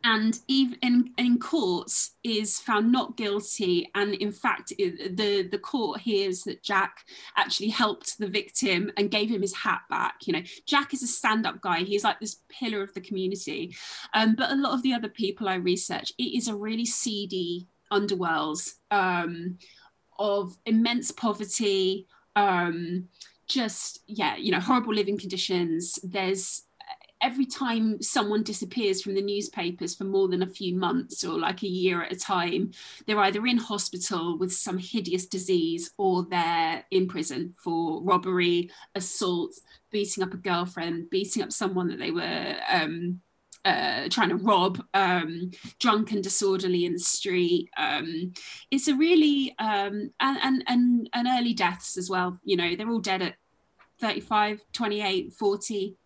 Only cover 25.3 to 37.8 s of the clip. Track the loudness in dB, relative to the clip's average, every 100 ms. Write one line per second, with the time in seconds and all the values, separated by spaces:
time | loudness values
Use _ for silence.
25.3 | -6 -2 0 0 0 -2 -6 -6 -4 0
26.3 | 0 -2 -6 -10 _ -18 -18 -18 _ -2
27.3 | 0 -2 0 -2 2 2 0 0 0 2
28.3 | 2 0 -4 -6 -2 0 0 0 -2 0
29.3 | -2 -4 -4 -4 -4 -6 -4 0 2 4
30.3 | 2 0 -2 -2 0 2 0 -2 -6 -4
31.3 | -2 -2 -2 -2 0 2 2 -2 -6 0
32.3 | 0 2 0 -2 -6 -18 -14 -2 4 4
33.3 | 4 2 2 0 -4 -4 -4 -2 -2 0
34.3 | 0 0 0 -2 -4 -2 -4 0 -2 -2
35.3 | -6 2 2 2 -2 -6 0 2 2 0
36.3 | 0 0 0 0 -2 0 0 2 -2 -4
37.3 | -4 -6 -8 -4 -2